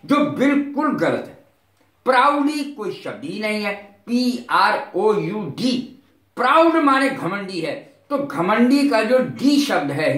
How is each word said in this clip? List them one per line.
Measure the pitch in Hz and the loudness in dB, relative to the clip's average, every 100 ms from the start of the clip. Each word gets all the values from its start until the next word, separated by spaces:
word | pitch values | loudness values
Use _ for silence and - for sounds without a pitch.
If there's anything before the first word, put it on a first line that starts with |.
जो | - 294 - | 0 0 0
बिल्कुल | - 277 277 285 254 302 226 | 0 2 2 -2 -2 -2 0
गलत | 151 123 - | -2 -2 -6
है। | - _ _ _ _ _ _ | -18 _ _ _ _ _ _
प्राउडी | - 254 285 294 285 294 269 | 0 2 4 2 0 -2 -6
कोई | - 196 | -8 -10
शब्द | 160 139 107 | -8 -10 -10
ही | 139 202 | -10 -6
नहीं | 214 214 | -4 -4
है, | 202 202 - - - | -4 -8 -12 -18 -4
पी | 240 247 240 - | -2 0 -2 0
आर | 165 202 - - | 2 2 0 -4
ओ | 170 214 | 0 2
यू | 196 160 214 | 2 -2 -6
डी। | 175 139 247 240 - - _ _ _ - | -8 -4 -2 -2 -6 -14 _ _ _ -2
प्राउड | 247 311 330 320 | 2 4 4 4
माने | 285 269 269 | 2 2 0
घमंडी | - 165 202 190 185 | -2 -6 -6 -8 -8
है, | 156 131 - _ - | -6 -8 -12 _ -6
तो | 277 | -6
घमंडी | - - 175 226 240 285 285 | -4 -2 0 4 4 4 2
का | 220 | 2
जो | 214 254 | 2 2
डी | - - 262 294 | 0 -2 2 2
शब्द | - 180 143 | 2 0 -2
है | 139 156 | -2 0